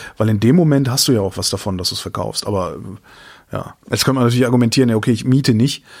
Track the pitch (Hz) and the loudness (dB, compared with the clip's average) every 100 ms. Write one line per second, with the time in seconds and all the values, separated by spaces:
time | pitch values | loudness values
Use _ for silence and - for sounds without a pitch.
0 | - - 110 107 113 170 160 139 131 135 | -10 -2 0 2 4 4 4 2 0 0
1 | - 117 98 - 95 95 104 92 90 104 | 0 0 0 -4 -6 -4 -4 -6 -6 -6
2 | - - 98 104 107 101 85 71 92 101 | -8 -8 -8 -8 -6 -4 -4 -8 -14 -16
3 | - - - - _ 101 - - - 120 | -20 -20 -20 -20 _ -10 -10 -16 -6 -2
4 | - 131 120 123 123 123 117 131 123 110 | 0 2 2 2 2 2 2 2 2 2
5 | 117 110 127 131 - 107 127 - - - | 0 0 2 2 2 2 0 -2 -14 -20